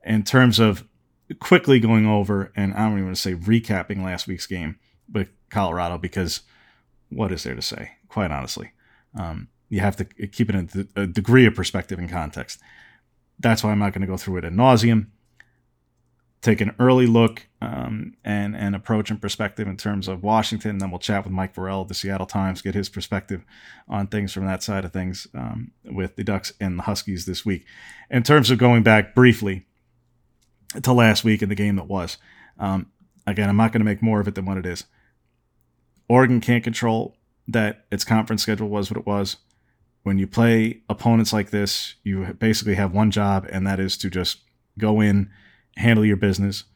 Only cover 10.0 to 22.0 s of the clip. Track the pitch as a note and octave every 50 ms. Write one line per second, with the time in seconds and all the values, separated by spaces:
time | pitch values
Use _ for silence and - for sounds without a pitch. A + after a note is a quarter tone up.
10 | - - _ - G#2+ G2 - - A#2+ G2+ G2+ F#2+ F2 E2+ - F#2+ G2 - _ G2+
11 | G2+ F2+ E2+ A2+ F#2+ A#2 A#2+ C3 B2 A2 - - F2+ - - F#2 F2 - F#2+ F2
12 | F2 E2+ F2+ F2 D#2 D2+ - - B1 - - _ _ _ - - - - _ _
13 | _ _ _ _ _ _ _ - - A#2 A2+ - - G#2+ G#2+ G#2 G#2 G2 F#2+ F#2+
14 | G2 F#2 F#2+ F#2 - G2+ F#2 F2+ E2+ E2+ F2 G2 B2 C3 B2+ A2 A2 A#2 A#2 A2
15 | G#2 - _ _ _ _ _ _ _ _ _ _ _ _ _ _ _ _ _ _
16 | _ _ _ _ _ _ _ _ - A#2 G#2+ - G#2 G#2 - - B2 B2+ B2+ B2+
17 | B2+ A#2+ A2+ A#2 A2+ A#2 - - - _ _ _ A2+ - - - - B2 G#2+ A2
18 | - - - _ _ G#2 G#2 G#2 G2+ G2+ G#2 - G#2 G2 G2+ G2+ - - A2+ G#2+
19 | G#2 - A2 G#2+ - G2+ - - A2 G2 - - G#2+ G2+ F#2+ G2 - G#2 G#2 G2
20 | F#2 F#2+ F#2+ F2 F#2 G#2 A2 A2 G#2+ - A2+ G#2+ - A2 G2+ G2 G2 F#2+ F2 F#2
21 | - - G#2 G2 G2 G2 F#2 F#2 F#2+ F#2 _ - F#2 F#2+ F#2+ G2 F#2+ G2 F#2+ -